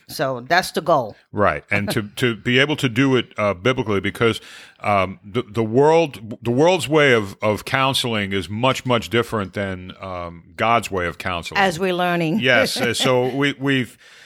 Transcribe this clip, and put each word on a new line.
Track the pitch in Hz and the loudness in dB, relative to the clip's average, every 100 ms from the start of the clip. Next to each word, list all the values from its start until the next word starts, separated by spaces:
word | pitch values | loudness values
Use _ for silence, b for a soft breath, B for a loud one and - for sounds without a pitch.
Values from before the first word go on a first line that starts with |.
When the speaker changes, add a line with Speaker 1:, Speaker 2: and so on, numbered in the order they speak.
| - | -16
Speaker 1:
So | - 135 123 127 | -6 -4 -4 0
that's | 175 180 | 0 0
the | 196 | -4
goal. | 170 151 107 - _ | 2 2 0 -10 _
Speaker 2:
Right. | 104 95 76 - | 0 2 0 -2
And | 101 104 | -2 0
to, | 113 | -4
Speaker 1:
<laughs> | 104 - | -6 -2
Speaker 2:
to | 123 104 | -2 0
be | 123 127 | 0 2
able | 143 143 | 2 0
to | 131 | -2
do | 113 139 123 | 2 2 2
it, | - - | 0 -2
uh, | 104 | -2
biblically, | 90 123 131 113 98 | 0 0 0 0 -2
because, | 98 - 117 107 B B B B | -2 0 0 0 B B B B
um, | 107 101 92 92 | 0 0 0 -6
the, | 104 113 | -8 -6
the | 104 113 | -4 -4
world, | 110 123 147 165 156 107 107 - | 0 4 6 6 2 -4 -14 -8
the | 117 | -2
world's | 123 170 185 127 | 2 4 2 2
way | 156 139 | 4 6
of, | 117 98 - | 4 2 -4
of | 107 101 | -2 -2
counseling | - 135 135 127 123 110 98 | -2 0 0 0 -2 -4 -2
is | 98 90 | -4 -4
much, | 107 131 127 127 | -2 0 0 0
much | 117 90 | -2 0
different | 117 113 110 95 | -2 -2 -4 -6
than, | 104 98 92 92 - | -6 -6 -8 -14 -16
um, | 95 90 87 85 90 85 | -12 -10 -12 -14 -16 -2
God's | 113 117 - | 2 2 0
way | 95 87 | -4 -4
of | - | -4
counseling. | 95 87 - 202 | -6 -6 -4 0
Speaker 1:
As | 196 160 | 0 0
we're | 190 | -4
learning. | 180 180 175 165 208 | -2 -2 -2 0 0
Speaker 2:
Yes. | 127 120 - - | 2 4 2 0
Uh, | 123 | -2
Speaker 1:
<laughs> | 110 135 | 0 2
Speaker 2:
so | 127 127 | 2 0
we, | 135 143 131 | 0 -2 -2
we've, | 139 135 113 - B B | 0 0 -2 -10 B B